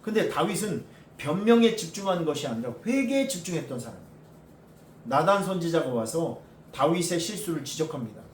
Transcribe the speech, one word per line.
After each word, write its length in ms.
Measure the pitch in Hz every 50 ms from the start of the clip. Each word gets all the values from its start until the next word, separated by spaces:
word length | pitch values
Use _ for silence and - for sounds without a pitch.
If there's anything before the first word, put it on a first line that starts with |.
근데 260 | - 214 214 220 156 -
다윗은 560 | - 143 160 196 202 165 208 208 151 117 - - - - - - -
변명에 600 | - - 143 156 190 208 226 233 233 233 226 -
집중한 480 | - - - - 202 196 196 180 170 165
것이 220 | 151 143 - -
아니라 260 | 131 117 113 120 120 - - -
회개에 420 | 214 262 269 269 226 277 277 269 -
집중했던 500 | - 180 - 190 175 151 131 - 135 117
사람이에요. 320 | 113 117 - - - - - - - - - - - - - - - - - - - - - - -
나단 400 | 113 131 147 160 190 202 196 185
선지자가 460 | 185 190 175 165 165 165 165 143 135
와서 480 | 123 117 110 - - 165 165 135 110 - - - - - - -
다윗의 460 | - - 120 156 170 180 170 - 180 165
실수를 440 | - - 208 175 - 175 165 147 135
지적합니다. 580 | - - - 156 156 - 135 113 107 - - - -